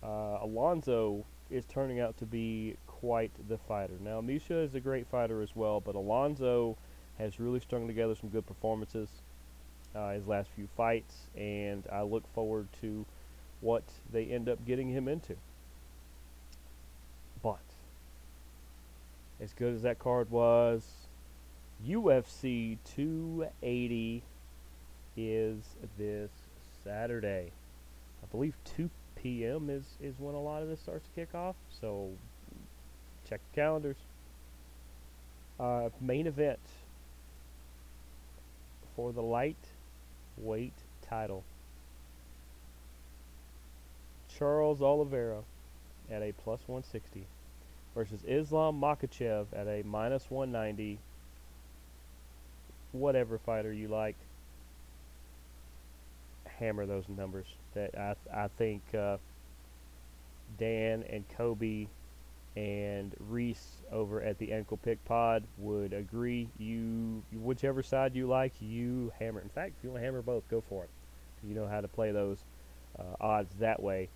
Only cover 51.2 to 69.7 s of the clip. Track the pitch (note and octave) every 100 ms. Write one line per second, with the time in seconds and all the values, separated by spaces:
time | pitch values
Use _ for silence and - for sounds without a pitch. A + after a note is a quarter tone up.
51.2 | - - - - - - - - - -
52.2 | - - - - - - - C3 C#3+ C3
53.2 | A#2 A2+ - A2+ A2 G#2+ G#2+ G#2+ G#2+ G2+
54.2 | - - - - - - - - - -
55.2 | - - - - - - - - - -
56.2 | - - - - A2+ G#2 G2+ G2 F#2+ G2
57.2 | F#2+ F#2+ F#2 - - G#2 G2+ - G2+ G#2
58.2 | - G#2+ G#2 - A2+ G#2 - A2 G2+ G2+
59.2 | - - - - - - - - - -
60.2 | - - - G#2 A2+ A2+ A2 A2+ - G#2+
61.2 | G2 - A#2+ G#2+ A2+ G#2+ G#2 - - -
62.2 | - - - - G#2 G2+ G2+ G2+ G2 -
63.2 | G#2 A#2 A#2+ A2+ - - - A2 G#2 G#2+
64.2 | G#2+ G2 A2 A2 G2+ A2 A#2 A2+ - A#2
65.2 | A#2 A2+ G#2 - G#2 G#2 G2+ G2 G2 A2+
66.2 | B2 A#2+ A2+ - G#2+ A2+ A2+ A2+ A2+ A2
67.2 | - A2 A2+ B2+ C#3 C3+ C3 C3 C3+ B2+
68.2 | B2+ B2+ C3 - G#2+ A#2 A#2+ B2+ A#2 -
69.2 | A2+ G#2+ G2 - F#3+